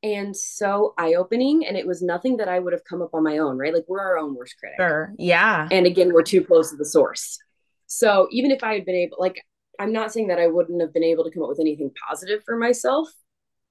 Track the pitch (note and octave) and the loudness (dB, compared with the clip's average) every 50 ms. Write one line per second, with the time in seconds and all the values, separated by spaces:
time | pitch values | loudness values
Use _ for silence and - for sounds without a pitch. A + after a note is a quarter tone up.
0 | - G#3+ G#3 G3+ G3 G3+ G3 - - - - - G#3 G3 G3+ G3+ G#3+ - - - | -6 -6 -4 -4 -6 -8 -8 -10 -10 -10 -6 -4 -2 -2 0 0 0 0 -2 -2
1 | E3+ D#3+ E3 F3 F#3 F3+ A3+ A#3+ B3+ C#4 D4+ D#4+ - - G#3 F#3 - F3+ F3+ E3+ | 0 2 2 2 2 0 0 0 2 2 2 2 0 0 -4 -4 -4 -4 -4 -4
2 | F3+ F3 F3 F3 - C4 B3+ A3 G#3 F#3 F3+ F3+ F3+ F3 F3 F3 - - E3+ F3 | -2 -4 -4 -2 -2 -2 -2 0 -2 -2 -2 -2 -2 -2 -4 -4 -6 -8 -8 -8
3 | F3 D#3+ - D#3+ D#3 D#3 D3+ D#3 D#3 C#3+ C3 C3 C3+ D#3 E3 E3 E3 F3 F#3 G3 | -8 -6 -2 0 0 0 0 0 -2 -2 -2 -2 -2 0 -2 -2 -2 -2 -6 -6
4 | G3 F#3 F3+ D#3+ D#3 C#3+ C3+ B2 B2 - - _ - - - - F#3 E3+ D3+ D#3 | -2 -2 -2 -2 -2 -6 -8 -10 -12 -16 -18 _ -18 -14 -4 -2 0 0 0 -2
5 | D#3 - G3+ - F3 F3 E3+ E3+ G3 A3 G#3 D#3+ D3+ E3 F#3 F#3+ F3+ F3+ F3 F#3 | -4 -6 -10 -6 0 2 4 4 4 4 2 0 0 2 2 4 4 4 6 4
6 | F3 F3+ E3+ E3 D#3+ - G3+ F#3 - - E3+ E3 D#3 D#3 D3+ C#3+ D3 - - D#3 | 4 6 6 4 4 6 2 2 4 6 6 4 4 2 -4 -8 -6 0 2 2
7 | B2 - - - - - - - _ _ _ _ _ _ _ _ _ - - - | 2 2 0 -8 -12 -12 -14 -16 _ _ _ _ _ _ _ _ _ -10 -2 2
8 | A#3+ G#3+ G3+ F#3+ F#3 - - B3 B3+ C#4+ C4+ C4 A#3+ A3 G#3+ G3+ F3 F#3 F3+ F3+ | 2 4 6 4 4 2 2 0 2 2 0 0 0 -4 -4 -4 -4 -2 -2 -2
9 | F3 E3+ - - F#3 F#3 F#3 - - _ _ _ _ _ _ - G3+ G#3+ A3 A3 | -2 -2 -2 -2 -4 -4 -4 -6 -20 _ _ _ _ _ _ -8 -6 -4 -2 -2
10 | G#3+ G#3+ - A3+ A3 F#3+ F3 F3 E3+ E3+ D#3+ F3 E3+ E3+ F3 F3 E3 D3+ - E3 | -4 -4 -4 -4 -2 0 0 2 2 2 2 2 0 0 0 -4 -4 -2 0 0
11 | E3 E3 E3 D#3+ D#3+ E3 - F3 D3+ - C#3+ D3+ D#3+ D#3 D3 D3 C#3+ C3 - - | 2 2 2 0 0 -4 -4 -6 -6 -6 -2 -2 0 -2 -2 -2 -6 -10 -10 -12
12 | - - D#3 - F#3+ F#3 G#3 G#3+ - - A#3 A#3 A3+ A#3+ B3 - - - C4+ D4+ | -12 -12 -10 -10 -6 -6 -6 -6 -6 -6 -4 -2 0 0 0 0 0 -2 -2 -2
13 | D#4+ - _ _ _ _ _ _ _ _ _ _ _ _ | -2 -4 _ _ _ _ _ _ _ _ _ _ _ _